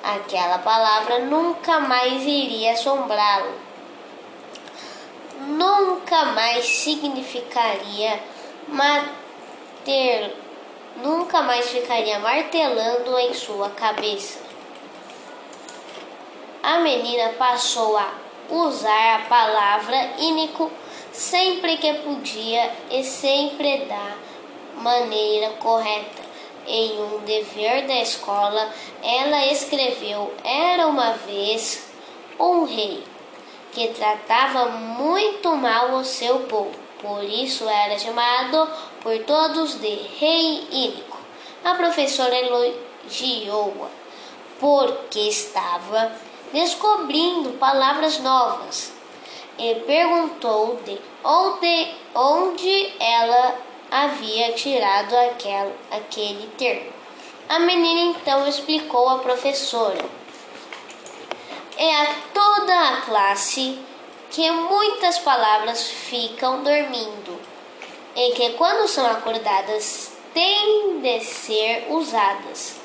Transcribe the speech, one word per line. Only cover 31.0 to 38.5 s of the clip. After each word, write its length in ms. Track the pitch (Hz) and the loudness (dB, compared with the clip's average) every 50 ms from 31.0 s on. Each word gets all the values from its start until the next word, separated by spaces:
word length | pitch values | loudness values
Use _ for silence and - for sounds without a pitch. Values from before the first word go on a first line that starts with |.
| 247 226 | 2 2
vez 800 | 226 220 - 202 202 202 202 208 220 226 220 - - - - - - - - - - - - - - - | 0 -2 -6 -8 -4 -2 0 0 0 0 0 -2 -2 -4 -6 -14 -18 -18 -18 -18 -18 -18 -18 -18 -4 0
um 240 | - 349 359 339 320 | 2 4 4 4 4
rei 400 | 262 226 226 208 202 180 - - - - - - - - - - - - - - - - | 2 0 -2 -2 -2 -4 -8 -10 -14 -18 -20 -20 -20 -20 -20 -20 -18 -20 -20 -20 -12 -6
que 160 | 233 233 226 | -4 -2 -2
tratava 800 | 226 - 214 214 214 208 - - 220 240 262 269 269 262 247 226 | -2 0 0 0 0 0 0 2 4 4 4 4 4 2 2 2
muito 840 | 226 226 226 226 226 240 269 302 339 392 427 427 403 - - 359 320 285 | 0 -6 -8 -8 -6 -2 0 2 2 2 2 0 0 0 0 0 0 2
mal 380 | 262 240 220 233 247 254 262 | 2 2 4 4 2 2 2
o 100 | 262 262 | 0 -2
seu 340 | - - - 240 240 254 262 | -2 -4 -4 0 2 2 2
povo, 300 | 254 - 220 214 202 202 - - - - - - | 2 0 -2 -2 -2 -2 -6 -12 -16 -18 -18 -14
por 200 | - 208 202 202 202 | -10 -8 -6 -6 -4
isso 440 | 202 208 233 262 262 262 - 226 220 | -4 -2 -2 -2 -2 -2 -2 0 0
era 320 | 214 208 208 202 208 202 | 2 2 2 2 0 -2
chamado 680 | 208 233 226 233 240 240 247 254 254 262 | -2 -4 -2 0 2 2 2 2 2 2